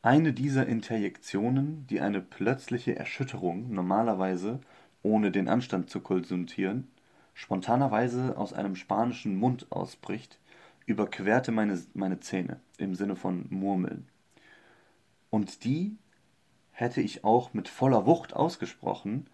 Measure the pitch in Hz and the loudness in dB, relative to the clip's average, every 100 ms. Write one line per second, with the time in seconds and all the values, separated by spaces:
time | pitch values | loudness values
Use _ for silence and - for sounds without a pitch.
0 | 117 143 160 120 139 135 131 113 - 113 | 8 6 6 2 0 2 2 0 -2 -2
1 | 101 - - 98 113 131 143 156 127 95 | -2 -4 -4 0 2 2 0 -4 -4 -2
2 | 90 101 - - 107 135 - 123 - - | 0 -2 -6 0 0 0 -2 -2 -2 -4
3 | - - 131 95 90 90 120 98 90 98 | -6 -6 -6 -2 -2 -2 -4 -2 2 2
4 | 117 95 95 90 98 131 - - - _ | 2 2 0 0 -2 -6 -10 -20 -20 _
5 | 104 110 104 98 92 117 123 92 85 95 | 2 4 4 2 2 2 2 -2 -2 -8
6 | - 92 87 90 85 - 95 120 131 _ | 0 0 0 -4 -4 -2 -2 -2 -6 _
7 | _ _ _ - - 95 101 123 139 107 | _ _ _ -20 -4 -4 2 2 4 2
8 | 123 123 127 - 104 - 98 92 - 101 | 2 0 -2 -2 -6 -4 -4 -6 -2 0
9 | 120 120 110 95 123 123 - - 95 - | 0 -2 -4 2 2 0 -4 -6 -6 -8
10 | - 107 - - _ - - _ - 104 | -8 -8 -8 -20 _ -20 -20 _ -4 0
11 | 101 - 95 120 127 110 107 90 - - | 0 0 4 4 4 0 2 0 -4 -4
12 | 95 90 - 95 90 - _ - 98 90 | -2 -4 -4 -4 -4 -8 _ -6 -6 -2
13 | 101 90 98 90 - 95 98 95 90 139 | -4 -2 -4 -4 -4 -4 0 0 0 -4
14 | - _ _ _ - - _ _ _ _ | -14 _ _ _ -20 -20 _ _ _ _
15 | _ _ _ 107 98 - 117 151 202 214 | _ _ _ -2 -2 -4 -2 -2 -2 -6
16 | _ _ _ _ _ _ _ - 120 139 | _ _ _ _ _ _ _ -4 -4 -2
17 | 113 - 104 120 123 107 - - 131 117 | -4 -2 4 4 2 -8 -8 0 4 4
18 | 98 170 - - 165 - - - - - | 4 2 2 -2 -2 -2 -10 -6 -6 -4
19 | 101 117 - | -6 -6 -8